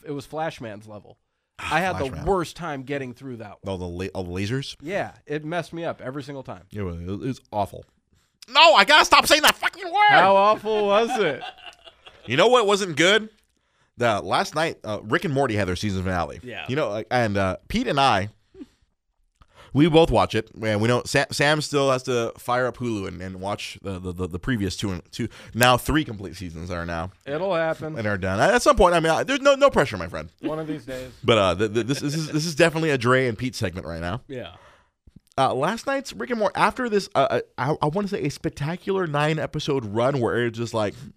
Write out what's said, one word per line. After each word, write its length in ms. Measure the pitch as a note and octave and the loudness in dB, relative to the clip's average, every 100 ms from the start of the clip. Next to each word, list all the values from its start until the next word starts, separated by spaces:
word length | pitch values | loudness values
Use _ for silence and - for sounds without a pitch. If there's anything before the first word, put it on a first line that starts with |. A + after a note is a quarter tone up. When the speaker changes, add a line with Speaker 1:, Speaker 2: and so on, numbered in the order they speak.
| - | -12
Speaker 1:
it 60 | |
was 140 | C#3+ - | -10 -8
Flashman's 640 | D3+ D#3+ - A#2 G2+ G#2+ | -6 -6 -8 -12 -14 -16
level. 300 | G#2 - - _ _ _ - | -18 -20 -20 _ _ _ -12
Speaker 2:
Ah, 180 | - D#3 | -2 0
Speaker 1:
I 40 | |
had 140 | F#3 | 0
the 60 | F3 C3+ | -2 -6
Speaker 2:
Flashman. 180 | C3 D3+ | -4 0
Speaker 1:
worst 320 | F#3+ D#3+ - | 0 -2 -8
time 260 | E3+ C#3 | -10 -10
getting 300 | C3 C#3+ B2+ | -6 -8 -8
through 240 | A#2 C3+ A#2 | -12 -14 -14
that 260 | G#2+ F#2+ | -14 -12
one. 80 | G2 | -8
Speaker 2:
All 60 | F#2 | -6
the 80 | F2+ | -6
la-, 200 | F2 F#2+ | -6 -6
all 120 | - F2 | -6 -6
the 60 | |
lasers? 440 | F2+ G2+ C3 C3+ - | -4 -2 -4 -6 -12
Speaker 1:
Yeah, 320 | C#3+ G3 A2+ - - | -6 -6 -6 -10 -10
it 200 | D3+ D3+ | -8 -6
messed 260 | F3 D#3 | -6 -6
me 140 | E3 E3 | -8 -8
up 160 | A2 | -8
every 200 | B2 C#3 | -8 -10
single 220 | C3+ C#3 | -10 -12
time. 200 | C3 F#2 - | -12 -16 -12
Speaker 2:
It 80 | G#2 | -8
was, 180 | F#2+ E2+ | -6 -6
it 80 | F2 | -8
was 320 | G2 B2 B2 _ | -6 -6 -8 _
awful. 360 | G#2 G2 - - _ _ _ _ _ - | -4 -4 -6 -18 _ _ _ _ _ -8
No, 240 | C4+ E4 | 2 4
I 100 | A#3+ | 4
gotta 220 | A#3+ D4+ E4+ | 4 4 4
stop 200 | C#4+ C4 | 4 4
saying 180 | D#4 | 4
that 120 | D4+ - | 4 2
fucking 300 | - E4+ F#4+ | -4 -6 -4
word! 80 | F#4 G#4 | 2 4
Speaker 1:
How 260 | F#4+ F#3+ G3 | 6 6 6
awful 520 | G3+ G#3+ G#3+ G#3+ G3+ | 4 2 -2 -2 2
was 300 | G3+ A#3 B3 | 2 0 0
it? 240 | F3 B2+ - | -2 -4 -10
Speaker 2:
<laughs> 800 | - - - - _ - - - | -18 -20 -20 -20 _ -20 -18 -2
You 100 | C3 | 4
know 140 | A3 | 6
what 180 | B3 G3+ | 6 4
wasn't 300 | G3+ G3 C#3+ | 2 2 2
good? 320 | E3+ A3 A3 _ _ _ _ _ _ - | 4 4 0 _ _ _ _ _ _ -2
The 240 | A#2 G2+ | 0 0
last 340 | E2 C3 G3 D3+ | 0 0 0 -2
night, 240 | E3 - | -4 -4
uh, 160 | - G#2 | -8 -8
Rick 200 | G#2 D#3+ | -2 -2
and 100 | F#3 | 0
Morty 220 | C3+ C3+ G#2 | 0 0 0
had 140 | F#2 | -2
their 80 | F2+ | -2
season 260 | G#2+ F#2+ | -4 -2
finale. 380 | F#2 F2+ D2+ A#1+ | -2 -2 -4 -8
Speaker 3:
Yeah. 220 | B2 G2+ D#2+ | -14 -12 -6
Speaker 2:
You 80 | C3+ | -4
know, 140 | B2 | -2
like, 180 | G#2 - | -4 -2
and, 280 | B2 A2+ G2 | 0 2 2
uh, 200 | F#2+ - - | 0 -2 -4
Pete 180 | A3 B3 | -4 0
and 140 | C#3+ | 2
I, 260 | C3+ G2+ G2+ - _ - - _ _ _ _ _ _ _ _ - - | 4 4 0 -10 _ -20 -20 _ _ _ _ _ _ _ _ -20 -2
we 140 | C3 E3 | 4 6
both 200 | D#3 E3 | 8 6
watch 260 | A2+ F#2 A2 | 6 4 0
it, 140 | - - | -4 -4
and 240 | A2 G#2 | -2 2
we 60 | A2+ | 4
know 140 | B2 - | 2 2
Sa-, 200 | C#3 C#3 | 0 0
Sam 300 | - D3 D3+ | 2 2 2
still 300 | C#3+ D3 C#3 | 0 0 2
has 120 | B2+ | 2
to 280 | C3 A#2+ A#2 - | 0 -2 -2 -6
fire 280 | - B2 B2+ | -4 -2 -2
up 120 | - | -4
Hulu 320 | A#2+ G#2+ F#2+ | -4 -4 -6
and, 120 | F2 | -8
and 200 | F#2 F#2 | -12 -8
watch 360 | F#2+ G#2+ - - | -6 -6 -8 -10
the, 180 | G2 F#2 | -10 -8
the, 140 | F#2 | -8
the, 140 | F2 F2+ | -6 -6
the 120 | E2+ | -4
previous 380 | - A#2+ F#2+ - | -2 0 -2 -2
two, 140 | G2+ | -4
and 100 | F2+ - | -6 -8
two, 160 | - A2+ - - | -8 -8 -8 -8
now 220 | G#2+ B2 B2 | 2 4 4
three 300 | - D3 C#3 | 2 -2 -2
complete 320 | G#2 F#2+ F2 | -8 -12 -10
seasons 340 | F#2 D#2+ F2+ | -12 -10 -8
are 140 | F2 E2+ | -8 -6
now 260 | E2+ F2+ - C3+ | -6 -8 -10 -10
Speaker 1:
It'll 280 | D3+ G3 | -6 -2
happen. 440 | E3 D#3+ D#3 D#3 D#3 | -2 -2 -4 -8 -4
Speaker 2:
and 100 | G#2+ | -2
are 100 | G2+ | -2
done. 220 | F#2 G2 | -2 2
At 220 | D#3 A#3+ | 4 4
some 160 | D4+ A#3 | 4 6
point, 180 | F3+ F3 | 6 6
I 60 | |
mean, 100 | D#3+ | 4
I, 120 | D3+ | 2
there's 180 | E3+ C#4 | 0 2
no, 140 | C#4 C#4 | 4 6
no 140 | C#4 | 6
pressure, 280 | B3+ C#3+ G2+ | 4 2 -2
my 100 | E2+ | -8
friend. 220 | E2 D#2+ _ | -8 -10 _
Speaker 1:
One 200 | - D#3 | -6 -6
of 80 | D3+ | -6
these 180 | D3 A#2+ | -8 -10
days. 260 | B2+ B2+ A#2 - | -10 -12 -2 4
Speaker 2:
But, 120 | A2+ | 6
uh, 180 | F#2+ F2+ | 6 4
th-, 180 | G#2+ | 0
th-, 120 | G#2+ A2 | 0 -2
this, 120 | C#3 | -2
this 160 | C#3+ D#3+ | -4 -4
is, 160 | D3+ | -4
this 140 | D3+ E3 | -4 -2
is 100 | D3 | 4
definitely 360 | E3+ D#3+ D#3+ | 4 4 0
a 60 | C#3 | 2
Dre 300 | A#2+ C3 C3 | 4 4 2
and 100 | G#2 | -2
Pete 160 | B2 | -6
segment 320 | - G2 F2 D#2 | -4 -4 -4 -8
right 140 | E2 | -6
now. 220 | E2+ A2+ - | -6 -6 -10
Speaker 3:
Yeah. 240 | C3 F2+ - - _ _ _ _ - _ - | -12 -14 -18 -20 _ _ _ _ -20 _ 0
Speaker 2:
Uh, 160 | C3 | 2
last 320 | B2 D#3 A3+ - | 2 -2 -2 -4
night's 260 | C#4 - | -4 -6
Rick 160 | F#3 A#3+ | -8 -4
and 100 | A#3 | 0
Morty, 160 | G3+ - | 0 4
after 320 | F3+ A3 B3 | 2 2 0
this, 220 | G#3 - | 0 0
uh, 140 | - C#3 | 2 2
uh, 120 | A#2+ - - | 0 -4 -4
I, 180 | B2+ D#3 | -2 0
I 40 | D3+ | 0
wanna 200 | F3+ G3+ | 0 -2
say 160 | G3 | -4
a 60 | C#3+ | -4
spectacular 720 | - E3 - C#3+ F3 - F#3+ E3+ | -4 -6 -4 -6 -4 -4 -2 0
nine 320 | D3 D3+ D#3 | 0 0 0
episode 440 | B2+ D#3 D3+ C3+ A2 | -4 -4 -2 -2 -2
run 360 | G#2+ B2 C#3 | 0 2 2
where 240 | A2 G#2 A#2+ | 0 0 -2
it 60 | |
just, 220 | A2+ A2+ | -4 -4
like, 220 | A2+ G#2 A#2+ C#3 | -2 -2 -6 -16